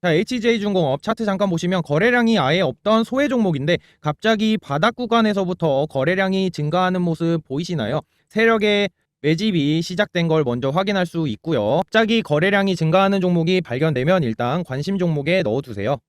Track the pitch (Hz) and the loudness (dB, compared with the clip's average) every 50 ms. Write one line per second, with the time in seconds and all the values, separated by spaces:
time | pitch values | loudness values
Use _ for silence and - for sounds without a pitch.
0 | - 180 160 160 220 - 254 247 208 240 233 226 196 208 202 185 165 139 131 143 | 0 2 2 2 0 0 -4 -2 0 0 0 0 0 -2 0 0 0 0 0 -2
1 | - - 226 - 226 208 196 185 202 196 175 165 175 175 185 185 165 - 147 151 | -2 -4 -4 -2 -2 -2 0 0 0 0 0 -2 -2 -2 -2 -2 -2 0 0 2
2 | 196 240 247 247 233 226 226 202 143 127 151 185 185 135 - _ _ 202 214 220 | 2 2 2 2 2 2 2 2 2 2 2 2 0 0 -2 _ _ 0 2 2
3 | 226 - 240 262 285 285 262 247 220 190 165 139 135 151 175 - _ _ _ _ | 2 0 0 0 0 0 2 0 0 0 0 -2 0 0 -2 -2 _ _ _ _
4 | _ 151 151 _ - 214 226 214 220 220 220 208 - - 139 151 156 220 233 - | _ -6 -6 _ 0 0 2 2 2 0 0 -2 -2 -4 -2 0 0 0 0 -2
5 | 247 214 226 233 226 214 208 202 190 175 180 - 170 160 139 135 143 151 - 139 | -4 0 2 2 2 2 2 0 -2 -2 -2 -2 0 0 2 0 0 -2 -2 -2
6 | 131 151 185 185 190 190 190 190 190 185 175 - 147 147 151 180 185 180 185 185 | 0 0 0 0 0 0 0 0 -2 -2 -2 -4 -4 -2 0 0 0 0 0 0
7 | 180 175 165 - 170 165 170 165 - _ - - 175 175 180 156 110 104 127 151 | -2 -2 -2 -2 0 0 0 -2 -4 _ -6 -6 -4 -4 -4 -4 -2 -2 -4 -4
8 | - _ _ _ _ _ _ 214 226 226 226 220 202 208 208 202 202 190 _ _ | -6 _ _ _ _ _ _ 0 2 2 2 2 2 0 2 0 0 -2 _ _
9 | _ _ _ _ - 147 160 165 208 220 196 170 139 143 151 160 170 - 180 170 | _ _ _ _ 0 0 0 2 0 0 0 2 2 2 0 0 -2 -4 -2 -2
10 | 208 - _ 175 170 165 160 160 151 123 120 123 123 135 135 175 196 196 208 196 | -2 -2 _ -2 0 2 2 0 0 0 -2 -2 -2 -2 0 0 -2 0 0 -2
11 | 180 170 - 165 160 147 107 - _ 160 165 123 104 104 123 160 190 _ - 220 | -2 -2 -2 -4 -4 -4 -4 -6 _ -2 -2 0 0 2 0 0 -2 _ 0 0
12 | 226 208 226 226 196 - 151 147 165 196 202 202 196 196 185 165 160 160 160 185 | 2 2 0 -2 0 0 0 0 2 2 2 2 0 0 0 0 -2 2 2 4
13 | 196 196 202 196 180 180 180 170 165 165 185 185 165 - 120 131 156 160 151 127 | 4 4 2 0 0 0 0 0 2 2 0 0 0 -2 -4 -2 -2 0 0 0
14 | 127 151 185 185 156 117 110 _ 120 120 135 175 175 - 131 135 147 - 196 196 | 0 2 2 2 2 -2 -2 _ -2 -2 -2 -4 -4 -6 -6 -6 -4 -4 -4 -2
15 | 180 170 160 147 139 151 175 190 170 110 107 131 139 131 113 101 98 110 139 127 | -2 -2 -2 -2 -2 -2 0 0 0 0 -2 -2 -4 -6 -8 -6 -4 -4 -4 -4
16 | _ | _